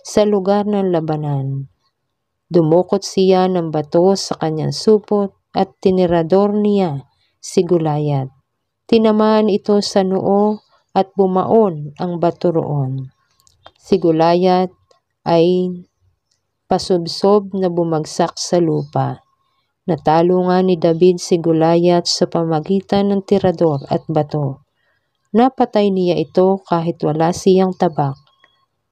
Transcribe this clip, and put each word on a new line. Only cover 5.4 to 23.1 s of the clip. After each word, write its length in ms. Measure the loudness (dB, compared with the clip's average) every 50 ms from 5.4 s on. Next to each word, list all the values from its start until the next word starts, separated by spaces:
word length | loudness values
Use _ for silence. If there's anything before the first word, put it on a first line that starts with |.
| _ _ -4
at 160 | -4 -4 -4 _ _
tinirador 720 | 0 0 2 2 2 2 2 0 0 2 2 2 2 2 0
niya 560 | 0 0 0 2 0 0 -2 -4 -6 -10 _ _ _ _ _ _ _
si 240 | -20 -6 -2 -2 0
Goliath. 640 | 2 0 0 0 0 -2 -2 -2 -2 -2 -2 -4 -6 -10 _ _ _ _ _ _ _ _ _ _
Tinamaan 640 | 0 0 2 2 2 2 2 2 2 2 2 2 0
ito 320 | 0 -2 0 0 0 0
sa 240 | 0 0 0 0 0
noo 560 | 0 -2 -2 0 0 2 2 2 0 -2 -4 _ _ _ _ _ _ -2
at 160 | -2 -2 -2 0 0
bumaon 720 | 0 0 0 0 0 2 2 2 2 2 0 -4 -10 -12 -10 -8
ang 240 | -8 -6 -4 -2 -2
bato 320 | -2 -2 -2 -2 -2 -2
roon. 560 | -2 -2 -2 -2 -4 -4 -4 -6 -8 -10 -12 _ _ _ _ _ _ _ _ _ _ -20 -20 _
Si 240 | _ _ -2 -2 0
Goliath 720 | 2 2 2 2 2 2 2 2 2 2 2 2 0 -2 -6 _ _ _ _ _ _ _ _ _ -4
ay 400 | 0 2 2 4 2 2 0 -2 -4 -6 -10 -14 _ _ _ _ _ _ _ _ _ _ _ _ _ _ _ _ -4
pasubsob 840 | -2 -2 -2 0 -2 -2 -2 -4 -6 -2 2 2 2 2 0 -2 -4
na 140 | -4 -4
bumagsak 720 | -2 -2 -2 -2 -2 -2 -4 -4 -6 -4 -4 -4 -4 -4 -8
sa 240 | -6 -2 0 0 2
lupa. 580 | 2 0 -2 -4 -4 -4 -4 -4 -4 -6 -10 _ _ _ _ _ _ _ _ _ _ _ _ _
Natalo 600 | -4 -4 -2 0 2 2 4 4 2 2 2 2
nga 160 | 2 2 2 2
ni 160 | 2 0 2
David 380 | 2 0 2 4 4 2 2 2
si 180 | -2 -2 -2
Goliath 680 | 0 0 0 0 2 2 2 2 4 4 2 2 2 0
sa 240 | -2 -2 -2 -2 -2
pamagitan 800 | -2 -2 -2 -2 -2 -4 -2 -2 -2 -4 -2 -2 -2 0 0 0